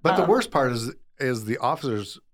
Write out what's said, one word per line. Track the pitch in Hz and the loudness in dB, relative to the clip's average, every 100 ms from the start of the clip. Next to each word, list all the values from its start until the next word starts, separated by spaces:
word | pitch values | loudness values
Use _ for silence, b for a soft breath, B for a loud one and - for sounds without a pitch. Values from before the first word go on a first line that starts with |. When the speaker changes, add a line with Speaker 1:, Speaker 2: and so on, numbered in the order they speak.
Speaker 1:
But | 160 185 | 4 2
the | |
Speaker 2:
Um, | 170 | 4
Speaker 1:
worst | 240 - | 4 2
part | 151 131 | 0 0
is, | 117 117 - - _ | -2 -6 -10 -20 _
is | 131 120 | -4 -4
the | 107 120 | -4 -2
officers | 120 156 139 107 101 - _ | -2 -2 -4 -4 -6 -14 _